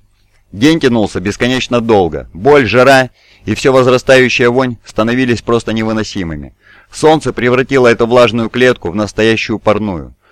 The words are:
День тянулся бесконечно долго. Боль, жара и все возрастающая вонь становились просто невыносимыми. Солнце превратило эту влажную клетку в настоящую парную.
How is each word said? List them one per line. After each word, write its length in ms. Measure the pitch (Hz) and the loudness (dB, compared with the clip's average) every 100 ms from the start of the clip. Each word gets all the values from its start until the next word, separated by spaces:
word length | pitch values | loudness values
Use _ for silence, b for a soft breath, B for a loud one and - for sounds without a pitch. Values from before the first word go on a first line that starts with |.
| _ _ _ _ _ | _ _ _ _ _
День 280 | 98 143 165 | -2 0 2
тянулся 400 | 135 117 98 98 | 0 0 -2 -4
бесконечно 600 | 92 - 120 127 - - | -8 -4 -4 -4 -2 -2
долго. 480 | 113 107 85 73 64 | 2 2 0 -4 -12
Боль, 320 | 82 120 147 113 | -4 2 2 4
жара 440 | 117 127 135 127 b b b - | 2 4 4 2 b b b -8
и 80 | |
все 180 | 110 143 | -2 0
возрастающая 760 | 131 127 127 - 131 127 - 120 | 2 2 2 2 2 2 0 0
вонь 280 | 123 127 113 | 0 -2 -6
становились 600 | - - 113 123 127 110 | -8 -4 -2 -2 -2 -2
просто 300 | - 117 113 | -2 -2 -2
невыносимыми. 840 | 110 110 110 107 101 85 76 65 _ b b b | -4 -4 -4 -6 -8 -8 -10 -14 _ b b b
Солнце 420 | - 151 156 127 | -2 0 2 -2
превратило 540 | 113 120 123 131 135 123 | -2 0 0 0 2 2
эту 200 | 113 117 | 2 2
влажную 420 | 123 120 117 113 | 4 2 0 -4
клетку 400 | 123 127 120 90 | 0 0 0 -4
в 60 | 95 | -6
настоящую 640 | 104 - 113 110 - 104 | -6 -2 0 -2 -4 -4
парную. 560 | - 104 107 85 65 - _ | -2 -2 -4 -8 -12 -20 _